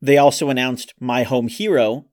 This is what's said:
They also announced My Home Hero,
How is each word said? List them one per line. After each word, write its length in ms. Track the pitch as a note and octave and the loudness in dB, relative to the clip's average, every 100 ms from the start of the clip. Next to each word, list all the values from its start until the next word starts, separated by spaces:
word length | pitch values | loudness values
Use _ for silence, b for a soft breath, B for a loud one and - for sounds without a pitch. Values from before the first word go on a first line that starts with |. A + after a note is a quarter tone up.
They 160 | C3+ C#3+ | 2 4
also 320 | C#3+ - D3 | 4 2 -2
announced 440 | B2+ B2+ B2 - _ | -2 -4 -6 -12 _
My 260 | B2 B2 | -6 -4
Home 260 | A#2 B2+ A#2 | -2 -2 -4
Hero, 560 | - G#3+ D#3 G#2+ B2+ - | -6 0 2 2 -2 -10